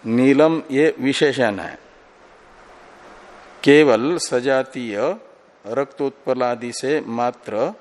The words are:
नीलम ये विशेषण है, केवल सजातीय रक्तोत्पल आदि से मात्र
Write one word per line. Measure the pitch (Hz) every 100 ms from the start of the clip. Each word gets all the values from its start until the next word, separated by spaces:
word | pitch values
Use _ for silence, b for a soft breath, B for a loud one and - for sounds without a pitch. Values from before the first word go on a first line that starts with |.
| 113
नीलम | 117 131 139 156 160 -
ये | 135 156 -
विशेषण | 127 131 147 127 117 95
है, | 82 - - - - _ - - - - - - - - - - - - - -
केवल | - 147 151 110 131 175
सजातीय | - 127 127 131 127 135 120 101 135 214 - _ _ _ 101
रक्तोत्पल | 120 139 - 139 135 - 127
आदि | 123 120 120
से | 117 131 151 -
मात्र | 117 120 123 - 107 147 220